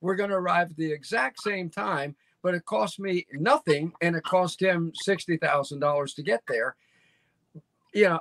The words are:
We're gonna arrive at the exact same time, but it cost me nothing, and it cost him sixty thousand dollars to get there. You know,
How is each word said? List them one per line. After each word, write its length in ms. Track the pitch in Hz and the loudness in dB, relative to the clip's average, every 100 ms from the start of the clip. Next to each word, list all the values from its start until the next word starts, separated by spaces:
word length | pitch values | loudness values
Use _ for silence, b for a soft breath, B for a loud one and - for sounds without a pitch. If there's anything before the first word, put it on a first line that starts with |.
We're 140 | 175 190 | -2 -2
gonna 220 | 202 190 | 0 0
arrive 320 | 180 175 170 | 2 2 2
at 60 | 160 | -2
the 140 | 160 | -4
exact 480 | 151 - 226 262 - | -4 -4 -2 -2 -2
same 280 | 208 196 175 | -4 -4 -4
time, 460 | 202 208 160 143 143 _ _ | -4 -2 -2 -4 -8 _ _
but 140 | 180 175 | -2 -2
it 100 | - | -2
cost 340 | 214 202 - | -2 -2 -4
me 280 | 196 180 - | -2 -2 -4
nothing, 600 | 139 185 285 - 143 165 - | -2 2 2 4 0 0 -2
and 140 | 170 165 | -2 -2
it 80 | |
cost 380 | - 185 180 - | 2 2 2 0
him 300 | 190 175 165 - | 2 2 0 -2
sixty 420 | - 190 - 160 | -2 -2 -2 -2
thousand 420 | 151 143 135 143 | 0 0 0 -2
dollars 360 | 147 147 135 - | 0 0 -2 -6
to 80 | |
get 180 | 156 226 - | -2 -2 -2
there. 280 | 117 127 - _ _ _ _ _ _ _ 160 - _ _ | -2 -2 -6 _ _ _ _ _ _ _ -20 -20 _ _
You 120 | 202 196 | 4 4
know, 100 | 165 | 4